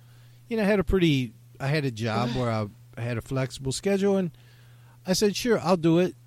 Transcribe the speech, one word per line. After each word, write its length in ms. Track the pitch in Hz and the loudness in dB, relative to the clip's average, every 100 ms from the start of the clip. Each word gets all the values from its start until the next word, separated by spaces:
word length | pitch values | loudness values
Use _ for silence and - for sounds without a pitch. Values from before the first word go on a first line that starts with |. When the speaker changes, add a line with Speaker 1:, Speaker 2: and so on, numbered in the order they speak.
| - - - - - | -20 -20 -20 -20 -6
Speaker 1:
you 80 | 226 | -2
know, 80 | 196 | 2
had 140 | 208 | 2
a 40 | |
pretty, 480 | - 190 170 139 120 - - - | 2 4 4 4 0 -6 -20 -8
I 80 | 139 | -2
had 180 | 156 139 | -2 -2
a 60 | |
job 380 | 107 113 113 123 | -2 -2 0 -2
Speaker 2:
<sighs> 60 | 127 | -2
Speaker 1:
where 160 | 117 | -2
I 160 | 113 104 - - - | -2 -4 -8 -20 -10
had 200 | 117 117 | -6 -6
a 40 | |
flexible 500 | - 135 131 - 135 | -4 -4 -4 -6 -8
schedule, 460 | - 196 196 202 196 | -4 -2 0 2 0
and 140 | 180 - - - - - - - - | -2 -8 -20 -20 -20 -20 -20 -14 -4
I 60 | |
said, 220 | 185 208 185 | 0 0 0
"Sure, 200 | 196 214 | 0 0
I'll 160 | 160 185 | 2 2
do 220 | 165 165 | 4 2
it." 160 | 180 - | 2 -4